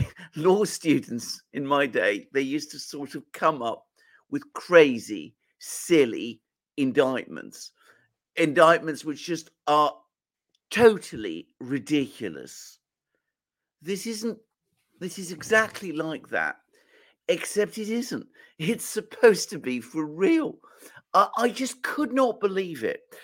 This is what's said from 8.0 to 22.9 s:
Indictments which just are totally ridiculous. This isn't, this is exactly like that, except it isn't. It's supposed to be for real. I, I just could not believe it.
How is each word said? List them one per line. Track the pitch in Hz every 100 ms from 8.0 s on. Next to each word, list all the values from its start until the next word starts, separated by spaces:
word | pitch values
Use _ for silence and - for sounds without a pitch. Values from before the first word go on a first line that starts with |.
| _ _ _ -
Indictments | 160 135 160 165 156 139
which | 156 139
just | - 160 - _ -
are | 151 147 - _ _ _ _ _ _ _
totally | - 233 202 - 131 104 82 - -
ridiculous. | 123 139 104 147 120 - 107 73 62 - - _ _ _ _ _ _ _ _ _ _ _
This | 151 196 226
isn't, | 214 226 - _ _ _ _ _ _
this | 180 196
is | 175
exactly | 165 - 220 214 - 190
like | 151 160 151 -
that, | 101 78 - _ _ _ _ _ _ -
except | 175 - 208 208 -
it | 208
isn't. | 226 233 143 - _ - -
It's | 165 233
supposed | - 214 214 - 233 185 -
to | 170
be | 127 123
for | 117 156
real. | 156 156 196 330 294 - _ _ - - _
I, | 185 202 -
I | 240
just | 208 262 -
could | - - 269
not | 254 254 -
believe | 202 190 185 143
it. | 107